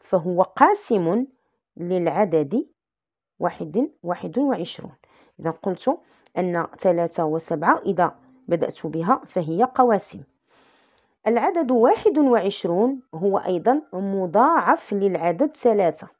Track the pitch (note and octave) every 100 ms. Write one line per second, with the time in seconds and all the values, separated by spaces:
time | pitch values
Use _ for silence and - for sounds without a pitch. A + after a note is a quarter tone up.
0 | _ F#3 E3+ F3 F#3+ - D#4+ G4+ - G#3
1 | E3 G#3 C#4 _ _ _ _ - F3 F3+
2 | E3 D#3 G3+ D#3+ C#3+ A3+ F#4+ _ _ _
3 | _ _ _ _ E3+ - D#3+ F#3 D4+ -
4 | F3 F3 F3 A3 C#4 F3+ E3+ - - -
5 | _ _ _ - D#3+ E3 G3+ F3 B3+ E4
6 | _ _ _ - F3+ E3+ - - F#3+ E3+
7 | E3+ - D#3 D#3+ - D#3+ F3+ D#4+ - F3
8 | E3 - _ _ - E3+ - - D#3+ D#3+
9 | F3 C4+ - F#3 D#3+ E3 B3+ - B3 G3+
10 | - G2+ - _ _ _ _ _ _ _
11 | _ _ A3 A#3 D4 E4+ B3+ B3 B3 A#4
12 | G#4+ D4+ C4+ A3+ F#3+ - E3+ F3 B3 C4+
13 | - D#3+ G3 F#3+ - F3 G#3+ D4 - F#3
14 | G3 G3 F3+ G3+ C#4 D#4+ F#3 E4 - G3+
15 | G3 E3+ E3+ E3+ D4+ - A#3+ G#3+ E3+ D3+
16 | -